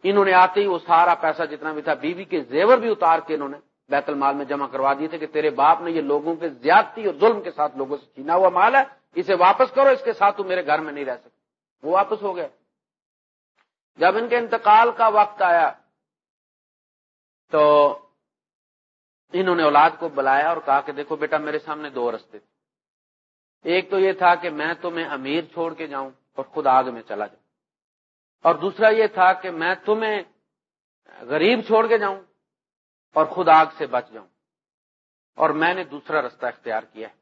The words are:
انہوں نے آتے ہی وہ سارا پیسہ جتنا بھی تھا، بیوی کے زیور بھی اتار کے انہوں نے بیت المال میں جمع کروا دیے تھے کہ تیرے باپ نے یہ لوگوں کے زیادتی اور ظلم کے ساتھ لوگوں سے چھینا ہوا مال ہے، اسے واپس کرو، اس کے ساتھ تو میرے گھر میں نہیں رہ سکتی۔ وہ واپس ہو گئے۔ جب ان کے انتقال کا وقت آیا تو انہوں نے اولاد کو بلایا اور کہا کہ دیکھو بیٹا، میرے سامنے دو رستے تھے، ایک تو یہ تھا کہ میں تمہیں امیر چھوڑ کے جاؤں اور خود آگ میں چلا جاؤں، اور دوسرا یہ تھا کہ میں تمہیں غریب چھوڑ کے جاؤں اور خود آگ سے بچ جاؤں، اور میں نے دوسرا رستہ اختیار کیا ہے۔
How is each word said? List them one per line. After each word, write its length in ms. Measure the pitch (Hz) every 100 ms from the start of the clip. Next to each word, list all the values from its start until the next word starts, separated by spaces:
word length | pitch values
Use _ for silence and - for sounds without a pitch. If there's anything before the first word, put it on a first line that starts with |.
| 190
انہوں 160 | 202 196
نے 80 |
آتے 280 | 185 185 202
ہی 60 | 202
وہ 120 | 170
سارا 360 | 170 170 175 165
پیسہ 280 | 160 156
جتنا 280 | 156 147 151
بھی 100 | 151
تھا، 120 | 151
بیوی 300 | 147 147 175
کے 200 | 190 170
زیور 340 | 120 139 202 247
بھی 140 | 226
اتار 280 | 208 165 165
کے 160 | 156 156
انہوں 140 | 139
نے 80 | 147 _ _ _
بیت 220 | 139 139
المال 260 | 143 139 147
میں 100 | 135
جمع 220 | 143 139
کروا 260 | 131 135
دیے 140 | 139 156
تھے 100 | 165
کہ 100 | 151
تیرے 220 | 151 151
باپ 320 | 131 147 160
نے 100 | 170
یہ 100 | 165
لوگوں 340 | 143 147 151 165
کے 140 | 165
زیادتی 560 | 127 131 190 214 220 208
اور 80 |
ظلم 280 | 143 214 214
کے 100 | 175
ساتھ 260 | 151 147 135
لوگوں 200 | 135 143
سے 80 | _
چھینا 300 | - 139 175
ہوا 140 | 190
مال 260 | 180 208 269
ہے، 80 | - - _ 170
اسے 180 | 180
واپس 420 | 185 180 208 254 254
کرو، 140 | 277
اس 140 | 254
کے 100 | 240
ساتھ 240 | 214 202 202
تو 60 |
میرے 220 | 190 180 147
گھر 140 | 156
میں 140 | 156
نہیں 120 | 143 135
رہ 120 | 123
سکتی۔ 240 | _ _ _ _ _ _
وہ 100 | 147
واپس 300 | 185 196 208
ہو 140 | 202 180
گئے۔ 140 | 151 _ _ _ _ _ _ _ _ _ _ _ _ _ _ _
جب 220 | 170 202
ان 120 | 233
کے 80 | 240
انتقال 540 | 233 226 208 214 233
کا 160 | 226 226
وقت 340 | 208 208 -
آیا 300 | 185 170 156 - _ _ _ _ _ _ _ _ _ _ _ _ _ _ _ _ _
تو 460 | 156 147 147 147 - _ _ _ _ _ _ _ _ _ _ _ _ _
انہوں 220 | 175 185 175
نے 80 |
اولاد 260 | 151 147 160 160
کو 100 | 170
بلایا 400 | 139 135 135 156
اور 80 | 165 143
کہا 160 | 139
کہ 100 | 147
دیکھو 240 | 139 143 151
بیٹا، 220 | 151 156
میرے 220 | 151 151
سامنے 300 | 156 151 151
دو 220 | 131 120
رستے 280 | 110 _ 104
تھے، 120 | _ _ _ _ _ _ _ _ _ _ _ _
ایک 260 | - 180 185
تو 100 | 196
یہ 120 | 196
تھا 240 | 190 180 175
کہ 140 | 180
میں 240 | 151 156 165
تمہیں 240 | 175 170 165
امیر 360 | 139 135 156 156
چھوڑ 200 | 170 165
کے 140 | 160 160
جاؤں 220 | 139 135 127 _ -
اور 100 | 135
خود 220 | - 139
آگ 160 | 127
میں 180 | 127 117
چلا 260 | 107 104 104
جاؤں، 160 | _ _ _ _ _ _ _ _ _ _ _
اور 140 | 165 165
دوسرا 340 | 180 190 220
یہ 180 | 220 214
تھا 260 | 190 185
کہ 180 | 185 185
میں 240 | 170 165 185 -
تمہیں 360 | 214 220 208 175 _ _ _ _ _ _ _ _ -
غریب 380 | 120 151 180 240 214
چھوڑ 200 | 220 226
کے 100 | 226
جاؤں 240 | 208 196 _ _ _ _ _ _ _ _ _
اور 120 | 151 156
خود 240 | 180 170
آگ 160 | 160 156 -
سے 100 | 143
بچ 220 | 123 -
جاؤں، 140 | 110 95 _ _ _ _ _ _ _ _ _ _ -
اور 140 | 156
میں 240 | 151 165
نے 100 | 185
دوسرا 380 | 165 143 - 156
رستہ 240 | 123 _ 123
اختیار 380 | - 120 110
کیا 240 | 110 110 110
ہے۔ 60 | _